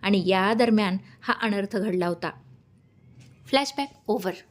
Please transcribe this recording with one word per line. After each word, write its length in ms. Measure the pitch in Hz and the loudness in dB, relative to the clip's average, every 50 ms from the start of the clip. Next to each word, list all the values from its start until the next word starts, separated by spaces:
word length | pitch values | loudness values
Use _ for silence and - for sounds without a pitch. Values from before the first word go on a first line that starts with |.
आणि 200 | - 196 202 196 175 | 0 2 0 2 2
या 280 | 180 190 185 185 196 226 | 2 2 2 4 2 4
दरम्यान 440 | 226 247 226 220 214 214 190 180 190 - - - _ | 4 4 4 4 4 2 2 -2 -4 -6 -10 -20 _
हा 120 | - - 240 - | -4 -4 -4 -2
अनर्थ 360 | - 214 208 202 196 196 - 208 | -2 -2 -2 -2 -4 -4 -4 -4
घडला 300 | 185 214 175 185 175 175 | -2 -2 0 0 0 -2
होता. 240 | 175 170 - 165 - - - - - - _ _ _ _ _ _ _ _ _ - - - - - - _ - | -2 -4 -6 -10 -10 -10 -20 -20 -20 -20 _ _ _ _ _ _ _ _ _ -20 -20 -20 -20 -20 -20 _ -10
फ्लॅशबॅक 640 | - - 269 285 277 - - 277 277 - - _ - | 0 0 0 0 0 -4 -6 -8 -8 -8 -18 _ -2
ओव्हर. 240 | 208 247 185 190 175 - - _ | -2 -2 -2 -4 -6 -8 -14 _